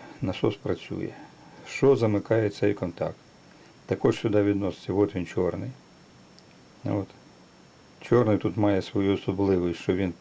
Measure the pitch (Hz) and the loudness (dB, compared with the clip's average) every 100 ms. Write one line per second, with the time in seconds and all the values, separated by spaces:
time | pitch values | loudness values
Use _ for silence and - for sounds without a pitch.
0 | - - 95 92 113 - - 92 - 92 | -18 -8 -6 -2 -2 -2 -4 -6 -6 -8
1 | 92 - - - - - - - 135 127 | -8 -10 -20 -20 -20 -20 -14 2 4 6
2 | 113 104 95 113 107 - 107 104 87 - | 4 2 2 2 0 0 0 0 -4 -4
3 | 82 80 - - - - - - - 101 | -6 -8 -16 -20 -20 -20 -20 -16 -6 0
4 | 131 117 113 104 101 101 98 87 - 98 | 0 0 0 2 2 2 -2 -6 -4 0
5 | 101 92 85 - 90 82 117 131 - - | 0 0 -6 -2 -2 -2 -8 -12 -20 -20
6 | - - - - - - - - 110 104 | -20 -20 -20 -20 -20 -20 -20 -10 -4 -4
7 | 95 - - - - - - - - - | -4 -12 -20 -20 -20 -20 -20 -20 -20 -20
8 | - 117 110 101 107 90 104 98 92 101 | 2 4 6 2 0 0 2 2 -2 -2
9 | 98 98 - 95 98 92 87 82 - 92 | 0 0 -2 0 2 2 0 -2 -2 -2
10 | 95 85 | -2 -6